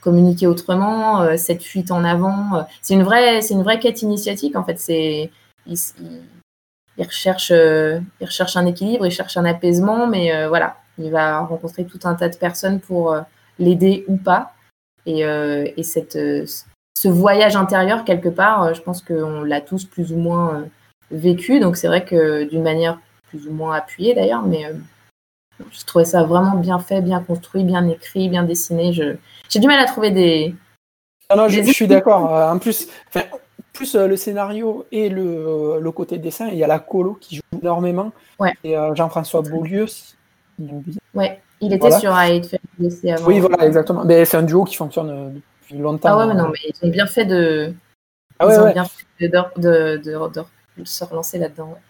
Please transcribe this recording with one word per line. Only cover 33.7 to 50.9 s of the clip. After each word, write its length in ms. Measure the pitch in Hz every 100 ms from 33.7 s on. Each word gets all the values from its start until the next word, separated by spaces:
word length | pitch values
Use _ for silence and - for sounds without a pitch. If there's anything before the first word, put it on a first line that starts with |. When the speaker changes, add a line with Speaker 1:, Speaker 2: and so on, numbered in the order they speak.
Speaker 2:
plus, 220 | - 262
euh, 120 | 220 190
le 100 | 196
scénario 680 | 214 202 202 208 226 220 -
et 180 | 220 214
le, 140 | 190
euh, 580 | 185 165 160 156 151 160
le 100 | 165
côté 260 | 160 147 175
dessin, 300 | 160 - 226
il 80 | 185
y 60 |
a 20 | 151
la 120 | 156
colo 380 | - 190 180 208
qui 160 | - 151
joue 60 | - 175
énormément. 520 | 175 170 180 175 208 - _ _
Speaker 1:
Ouais. 160 | 190 -
Speaker 2:
Et, 120 | 160 156
euh, 180 | 151
Jean-François 480 | 151 165 165 160 165
Speaker 1:
Ouais. 80 | 151
Speaker 2:
Beaulieu, 360 | 160 165 190 220
si 280 | - - _ _ _ _ -
j'ai 140 | 151
oublié. 260 | 147 143 165 _
Speaker 1:
Ouais, 260 | 202 196 - _ _
il 120 | 208
était 60 | 190 -
Speaker 2:
Voilà. 100 | -
Speaker 1:
sur 100 | 208
I 260 | 185 175 175
Hate 80 | 175
Fairyland 400 | 185 - _ 175
aussi 240 | 175 185
avant. 140 | 165 170
Speaker 2:
Oui, 120 | 202
voilà, 240 | 180 175 160
exactement. 380 | 160 156 175
Mais 200 | 170 165
c'est 120 | 165 165
un 60 |
duo 220 | 160 170
qui 100 | 190 -
fonctionne, 340 | 156 - 156
euh, 180 | 143 139 139 - _
depuis 160 | _ 143
longtemps, 300 | 147 151 170
Speaker 1:
Ah 80 | 208
ouais, 80 | 220
mais 140 | 202
Speaker 2:
hein. 40 |
Speaker 1:
non, 40 | 165
mais 80 | 156 156
ils 180 | - 175
ont 40 |
bien 160 | 170 202
fait 180 | - 208
de, 460 | 180 170 156 151 175 _ _ _ _ _ _
Speaker 2:
Ah 40 |
Speaker 1:
ils 40 | 185
Speaker 2:
ouais, 100 | 220
Speaker 1:
ont 60 |
Speaker 2:
ouais. 80 | 214
Speaker 1:
bien 120 | 180
fait 440 | 175 - - _ 170
de, 100 | 175 180 180
de, 400 | 175 165 160 156
de, 300 | 151 156 160
de, 100 | 160 165 _ _ -
de 60 |
se 200 | 170